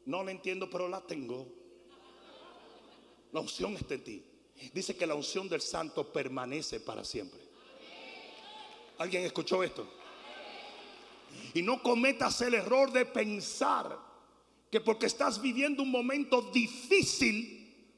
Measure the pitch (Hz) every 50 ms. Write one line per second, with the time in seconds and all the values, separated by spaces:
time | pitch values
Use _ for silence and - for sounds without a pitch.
0 | _ 131 151 185 190 190 190 185 - 185 185 190 190 180 - 180 180 180 185 190
1 | 180 - 170 147 131 117 123 127 131 - - - - - - - - - - -
2 | - - - - - - - - - - - - - - - - - - - -
3 | - - - _ _ - - 156 135 - - - 180 202 208 165 - - 147 -
4 | - - 104 87 - - - - _ _ _ - - 127 - 180 185 - 185 -
5 | 180 160 151 147 135 - - 185 190 190 170 147 - - - 170 165 151 - 160
6 | 143 - - 151 139 131 131 127 127 123 139 156 - - 127 110 - - 110 104
7 | 98 - - 113 98 90 - - - - - - - - - - - - - -
8 | - - - - - - - - - - - - - - - - - - - -
9 | 165 185 180 180 180 165 - - 160 - 185 185 185 151 - - 107 - - -
10 | - - - - - - - - - - - - - - - - - - - -
11 | - - - - - - - - - - - 170 180 214 262 247 - 247 240 233
12 | 247 269 269 277 262 214 - - 240 247 233 214 180 202 247 269 277 262 240 254
13 | 247 247 - 233 214 214 208 202 - - - - 269 294 285 240 - - 156 -
14 | - - - - - _ _ _ _ _ _ _ _ _ - 214 - 226 220 -
15 | - 202 - - 277 285 233 208 247 262 233 247 277 302 285 262 277 262 254 247
16 | 240 254 269 294 277 - 262 247 233 - - 254 226 214 - - - - 392 392
17 | - - - - - 226 208 214 240 - - - - - - - - - _